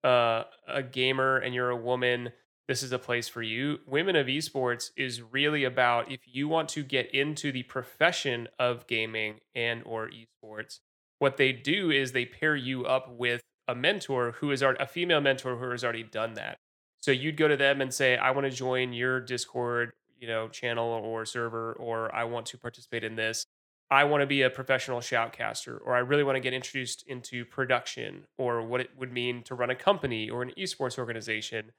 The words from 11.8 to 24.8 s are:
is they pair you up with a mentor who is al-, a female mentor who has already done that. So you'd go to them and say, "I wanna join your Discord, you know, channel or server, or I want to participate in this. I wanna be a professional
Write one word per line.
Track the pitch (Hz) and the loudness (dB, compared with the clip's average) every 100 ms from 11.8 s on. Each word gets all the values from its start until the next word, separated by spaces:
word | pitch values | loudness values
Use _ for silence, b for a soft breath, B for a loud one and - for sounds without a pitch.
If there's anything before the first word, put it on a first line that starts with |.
| 175 | 4
is | 139 131 | 2 2
they | 123 123 | -2 -4
pair | - 156 147 | -2 0 0
you | 127 131 131 | -2 -2 2
up | 131 131 | 0 0
with | 120 123 120 _ _ - | -2 0 0 _ _ -6
a | 123 | 0
mentor | 143 202 - 135 120 117 | 2 0 -2 0 0 -2
who | 147 | -2
is | 135 | 2
al-, | 135 127 | 2 2
a | 135 | -4
female | 175 175 156 | -4 2 4
mentor | 143 135 131 120 | 4 2 -2 -6
who | 127 | -6
has | 120 | -2
already | 120 113 | -2 -4
done | 113 110 113 107 | -6 -4 -4 -4
that. | - - _ _ _ _ | -10 -12 _ _ _ _
So | - | 0
you'd | 127 147 151 | 2 0 2
go | 151 | 4
to | 143 | 6
them | 139 139 | 4 4
and | 131 | 0
say, | - 135 123 | 2 4 4
"I | 131 | 4
wanna | 135 139 | 2 0
join | 123 127 127 127 | -2 0 0 0
your | 120 127 127 | -2 0 -2
Discord, | 120 123 - 127 120 120 117 - _ _ | -2 -6 -4 -2 0 0 -2 -6 _ _
you | 117 | -4
know, | 113 110 | -4 -4
channel | - 123 117 117 | -4 -2 0 0
or | 113 110 113 113 | -2 -4 -6 -4
server, | 123 117 113 113 | -4 -4 -4 -6
or | 110 120 113 110 - | -6 -4 -2 -2 -2
I | |
want | 117 117 113 | -2 -4 -8
to | 131 | -10
participate | 120 - - 117 | -12 -12 -8 -6
in | 110 113 | -4 -2
this. | 113 110 - _ _ _ _ | -2 -2 -8 _ _ _ _
I | 135 147 | 6 6
wanna | 147 139 | 4 4
be | 139 | 4
a | 131 | 2
professional | - 127 131 | 2 0 0